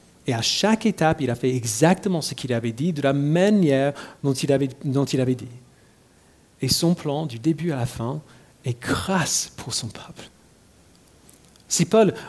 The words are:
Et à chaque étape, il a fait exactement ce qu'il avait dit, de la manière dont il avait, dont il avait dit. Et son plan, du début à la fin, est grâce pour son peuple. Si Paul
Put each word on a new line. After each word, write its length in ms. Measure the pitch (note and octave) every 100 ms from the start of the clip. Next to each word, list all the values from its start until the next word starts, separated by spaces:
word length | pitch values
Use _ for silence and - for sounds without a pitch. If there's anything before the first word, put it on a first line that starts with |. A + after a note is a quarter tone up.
| _ _ -
Et 80 |
à 80 | A#2+
chaque 460 | - - G3+ A3 A3
étape, 340 | - D#3+ D#3+
il 80 | B2+
a 60 | A#2
fait 180 | C3
exactement 680 | B2+ A2+ G#2 D#3+ F#3+ G#3 E3+
ce 120 | -
qu'il 200 | C3+ B2+
avait 180 | A#2 A#2+
dit, 220 | A2+ E3+
de 80 | D3
la 100 | C#3
manière 800 | C#3 C#3+ E3 G3 G#3+ D#3+ C3+ C#3 - - -
dont 100 | C#3
il 180 | C3 C#3
avait, 180 | C#3 C#3 -
dont 220 | D3 C3+ C3
il 160 | C3
avait 140 | B2+ B2
dit. 100 | A#2+ - - _ _ _ _ _ _ _ _ -
Et 80 | C3
son 260 | - E3+ F3
plan, 320 | D3+ C#3+ D#3
du 100 | A2+
début 340 | D#3+ D3 E3+
à 40 | C3+
la 100 | A2+
fin, 360 | - A#2 D3+ - - - _ B2+
est 160 | A#2+
grâce 680 | - B2+ - F#3+ C3+ - - -
pour 160 | -
son 140 | - A2
peuple. 420 | - - - - _ _ _ _ _ _ _ _ _ - - - - -
Si 140 | - D3+
Paul 300 | A3 G3 -